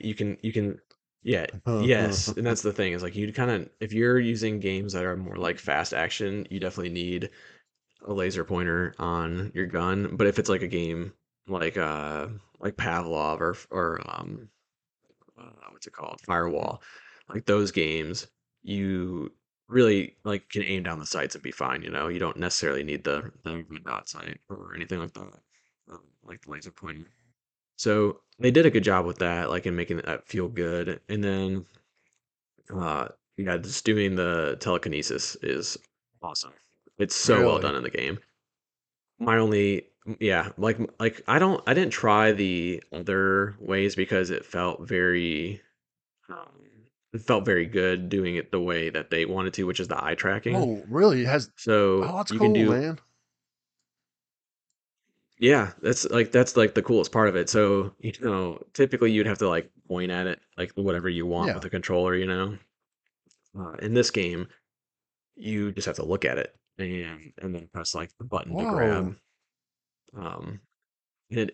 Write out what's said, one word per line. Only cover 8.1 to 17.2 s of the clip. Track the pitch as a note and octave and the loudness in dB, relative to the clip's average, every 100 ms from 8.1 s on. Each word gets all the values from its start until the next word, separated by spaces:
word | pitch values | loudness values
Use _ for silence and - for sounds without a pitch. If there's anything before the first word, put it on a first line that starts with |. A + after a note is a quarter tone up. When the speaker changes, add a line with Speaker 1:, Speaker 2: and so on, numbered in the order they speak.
Speaker 1:
laser | G2 F#2 F#2 | -4 -2 -2
pointer | E2 F#2 F2 E2+ F2 - | -4 -2 0 0 -2 -4
on | F2 E2+ E2 F2 G2+ | -4 -2 -2 -4 -6
your | - F#2 | -6 -4
gun, | E2+ F2 G2 G2+ F#2 | 0 0 0 -2 2
but | G2+ | 2
if | G2+ | 2
it's, | G#2 | 0
like, | F#2+ | 0
a | F#2 | 0
game | F2 E2 E2 F2+ - _ _ - | -2 -2 -4 -8 -12 _ _ -8
like, | F#2+ E2 F#2 | -4 -2 -2
uh, | D#2 D2+ D2+ D2+ D2+ G#2 - _ | -2 -2 -6 -6 -8 -12 -18 _
like | G2 - | -8 -4
Pavlov | G2+ F2 E2+ D#2+ D2+ D#2 | -4 -2 -2 -2 -2 -2
or, | E2 F2 - | -4 -4 -6
or, | F#2+ E2+ E2 - | -4 -4 -4 -8
um, | G1+ G1+ - G#2+ _ _ _ _ _ _ _ _ - | -12 -12 -14 -16 _ _ _ _ _ _ _ _ -20
uh, | E2+ - - | -20 -20 -20
what's | - - | -20 -20
it | |
called? | - D#2 E2 | -14 -14 -10
Firewall, | - F2 E2+ D2+ D2+ - - - - - | -2 0 0 -2 -4 -6 -14 -20 -20 -20